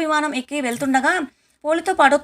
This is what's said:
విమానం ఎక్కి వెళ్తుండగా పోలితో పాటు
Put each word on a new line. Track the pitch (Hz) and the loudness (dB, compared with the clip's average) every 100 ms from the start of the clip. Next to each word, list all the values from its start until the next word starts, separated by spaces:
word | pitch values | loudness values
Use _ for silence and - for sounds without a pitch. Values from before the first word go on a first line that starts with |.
విమానం | 311 302 302 254 | 0 0 -2 -4
ఎక్కి | - 294 | -6 -6
వెళ్తుండగా | 247 233 269 262 294 359 277 _ _ _ | -4 -4 0 0 0 -2 -4 _ _ _
పోలితో | 302 339 359 339 | -4 -2 0 4
పాటు | 277 285 | 4 4